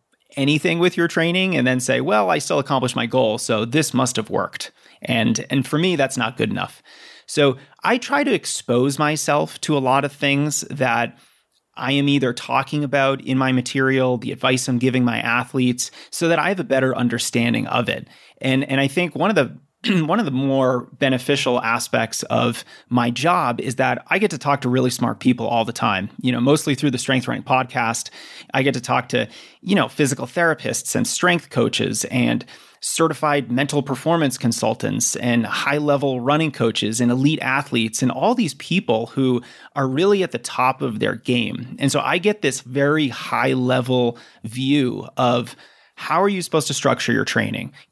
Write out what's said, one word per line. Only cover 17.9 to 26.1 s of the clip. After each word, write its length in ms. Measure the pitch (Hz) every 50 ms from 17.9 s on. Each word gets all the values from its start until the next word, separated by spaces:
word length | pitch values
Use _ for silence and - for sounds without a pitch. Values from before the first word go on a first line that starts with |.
| - - - - - - - - - -
And, 240 | - 131 131 135 139
and 160 | - 135 135
I 80 | 139 135
think 260 | - 180 175 170 -
one 140 | - 165 202
of 80 | 214 165
the, 640 | 131 117 - - _ _ _ _ - - 196 175 156
<clears throat> 20 |
one 140 | 147 180 226
of 60 | 226
the 60 | 147
more 580 | 131 131 139 135 135 135 131 127 127 123 120 - - -
beneficial 600 | 143 135 131 123 127 - 143 131 - 131 123 120
aspects 640 | - 113 117 117 - - - 117 113 113 - - -
of 420 | - 120 117 120 120 117 - - - - - - -
my 200 | 123 123 120 120
job 520 | 120 120 135 165 180 180 156 123 120 120
is 140 | 127 123 120
that 280 | 127 131 127 123 120 - -
I 100 | 165 190
get 120 | 214 202
to 60 | - 131
talk 220 | - 143 139 -
to 80 | - 123
really 220 | 123 131 127 127
smart 300 | 120 - 120 117 107 -
people 260 | - 131 123 120 113 110
all 160 | 120 117 113
the 80 | 104
time, 380 | 113 - - 113 101 95 95 117